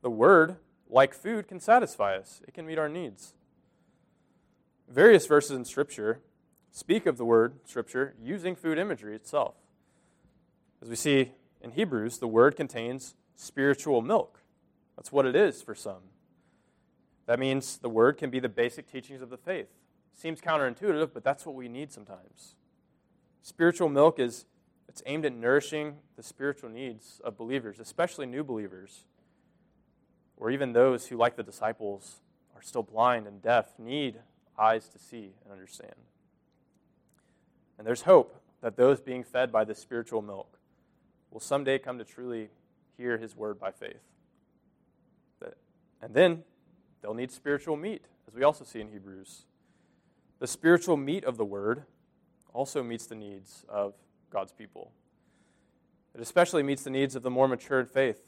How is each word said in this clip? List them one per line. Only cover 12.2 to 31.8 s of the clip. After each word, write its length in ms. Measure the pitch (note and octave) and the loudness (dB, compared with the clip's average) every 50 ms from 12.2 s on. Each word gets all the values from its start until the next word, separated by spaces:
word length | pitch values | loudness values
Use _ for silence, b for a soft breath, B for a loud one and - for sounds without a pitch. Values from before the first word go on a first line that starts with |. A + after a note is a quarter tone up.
| - | -8
word 300 | A#2 A2 A2+ A#2+ C#3+ C#3+ | 0 6 6 6 6 6
contains 580 | - D#3 C3 - A#2 A2+ A#2 B2+ C3+ - - - _ _ _ _ | 0 -8 -8 -6 -8 -8 -6 -8 -10 -12 -16 -20 _ _ _ _
spiritual 680 | _ - - - C#3 C3+ C#3+ C#3 - - D#3 C#3 A#2+ A2+ | _ -20 -14 -4 0 2 2 2 0 0 0 0 0 2
milk. 400 | C3+ G#3+ A3+ - - _ _ _ _ _ _ _ _ _ _ _ _ _ | 2 0 0 0 -2 _ _ _ _ _ _ _ _ _ _ _ _ _
That's 160 | - - - - | -20 -20 -4 0
what 140 | C#3 C3+ | 2 2
it 100 | C3 B2+ | 4 4
is 260 | D#3+ G#3 F#3 - - - | 4 4 4 2 -4 -14
for 120 | - G#2+ | -16 -16
some. 360 | - - G#2+ F#2+ F#2 F#2 G2 _ _ _ _ _ _ _ _ _ _ _ _ _ _ _ _ _ _ _ _ _ _ _ | -14 -12 -14 -14 -14 -18 -20 _ _ _ _ _ _ _ _ _ _ _ _ _ _ _ _ _ _ _ _ _ _ _
That 120 | - A#2 A#2+ | -2 -2 0
means 400 | C3 C3+ C3+ C3+ C3 - - - | 0 -2 -2 -2 -4 -8 -14 -10
the 100 | - A#2+ | -10 -4
word 300 | A2+ A2+ A2+ B2+ D3 - | 2 4 4 4 4 2
can 120 | D#3 C3+ | -8 -6
be 100 | A#2+ C3 | -6 -4
the 80 | B2+ B2 | -4 -4
basic 420 | G#2 - A#2 B2 - - C#3+ _ | -2 -2 -2 -2 -2 -8 -20 _
teachings 320 | - C3 A#2+ - C#3 C3 B2+ | -16 -16 -16 -16 -18 -18 -18
of 80 | A#2 | -18
the 60 | B2+ | -18
faith. 320 | B2 _ E3+ F#3 E3 - - _ _ _ _ _ _ _ _ _ | -16 _ -8 -8 -8 -8 -14 _ _ _ _ _ _ _ _ _
Seems 280 | - - E3 E3 D#3 | -12 -10 -10 -10 -6
counterintuitive, 720 | - E3+ D#3+ D3+ C#3 B2+ A#2+ - F#3 G#3 E3+ D3+ D#3+ D3+ - | -4 -2 0 0 0 0 -4 -4 -2 -2 0 0 0 -4 -4
but 80 | B2 - | -4 -4
that's 240 | C3 C#3+ - - | -4 -4 -4 -8
what 80 | E3 C#3 | -16 -14
we 140 | C3 B2+ A#2+ | -14 -14 -14
need 240 | A#2 B2+ D3+ D3 - | -12 -14 -14 -14 -16
sometimes. 640 | - G#2 G2 G2+ F#2 F#2+ - _ _ - - _ _ _ _ _ _ _ _ _ _ _ _ _ _ _ _ _ _ _ | -20 -20 -20 -20 -20 -20 -20 _ _ -20 -20 _ _ _ _ _ _ _ _ _ _ _ _ _ _ _ _ _ _ _
Spiritual 460 | - - - E3+ E3+ E3+ F3 F3+ D#3 | -20 -4 2 2 2 2 2 -2 0
milk 300 | C#3+ C#3 D3 E3 D#3+ - | 4 6 6 6 6 4
is, 260 | C3 A#2+ A#2 - - _ _ _ _ _ _ _ _ _ | -4 -4 -4 -10 -20 _ _ _ _ _ _ _ _ _
it's 140 | - - - | -20 -18 -12
aimed 180 | B2+ C#3+ D#3 D3+ | -10 -8 -4 -6
at 80 | D3 B2 | -6 -6
nourishing 680 | A#2 A2+ A#2+ C3 D3 C#3+ - D#3 D3+ D3+ D3+ D3 D3 _ _ _ | -4 0 2 2 2 2 0 -8 -8 -8 -8 -12 -16 _ _ _
the 60 | - A2+ | -20 -20
spiritual 460 | - - _ C3+ C#3+ C#3 - - A#2+ | -20 -14 _ -6 -6 -6 -8 -12 -18
needs 520 | A2 A#2 C3+ C3 A#2 A2 _ - - _ - | -14 -12 -12 -12 -12 -14 _ -20 -20 _ -12
of 140 | A#2+ G#2 G2 | -12 -12 -10
believers, 400 | A2+ A2+ C3 C#3 A#2 A2 G2 G#2+ | -10 -6 -6 -6 -6 -8 -14 -16
especially 480 | A2+ - - - E3+ F3 - - C#3+ | -20 -16 -4 -4 -4 -4 -4 -10 -12
new 160 | B2+ A#2+ C#3 D#3 | -10 -8 -10 -8
believers, 640 | C3+ B2 A2 G#2 F#2+ F#2 F#2 F#2+ G2 - - _ _ _ _ _ _ _ _ _ _ _ _ _ _ _ _ _ _ _ _ _ _ _ _ _ _ _ | -6 -8 -8 -8 -10 -12 -16 -20 -20 -20 -20 _ _ _ _ _ _ _ _ _ _ _ _ _ _ _ _ _ _ _ _ _ _ _ _ _ _ _
or 140 | _ - A2+ | _ -6 -4
even 220 | B2+ C3+ C#3 B2+ A#2 | -4 -2 -4 0 4
those 340 | A#2 B2+ C3+ B2+ A#2 - | 4 4 4 4 -2 -6
who, 100 | - B2+ | -12 -2
like 200 | A2+ A#2 A#2+ A#2+ | 0 0 0 0
the 60 | - A2 | -4 -14
disciples, 760 | G2+ G2+ - A2 A2 A2+ _ | -14 -10 -6 -6 -6 -6 _